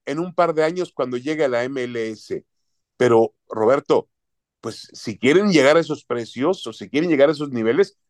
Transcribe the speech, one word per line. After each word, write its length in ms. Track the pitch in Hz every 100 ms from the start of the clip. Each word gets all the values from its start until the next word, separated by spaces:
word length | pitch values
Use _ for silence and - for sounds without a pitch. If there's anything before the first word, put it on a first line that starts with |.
| -
en 140 | 143
un 140 | 180
par 200 | 170 170
de 100 | 156
años 280 | 156 180 175
cuando 260 | - 127 123
llegue 280 | 135 156 143
a 20 |
la 160 | 120
M 180 | 123 139
L 280 | 123 120 110
S. 360 | 110 - 87 - _ _ _ _ -
Pero, 380 | 123 113 110 _ -
Roberto, 640 | 110 107 143 - 139 - _ _ _ _ _
pues 300 | 117 - -
si 260 | - - 101
quieren 340 | 131 165 208
llegar 260 | 165 135 160
a 20 |
esos 240 | 147 139
precios 640 | - 120 113 117 147 185 120
o 60 |
si 160 | 110 101
quieren 200 | 135 175
llegar 200 | 147 143
a 20 |
esos 200 | 147 147
niveles, 460 | 123 110 143 196 _ _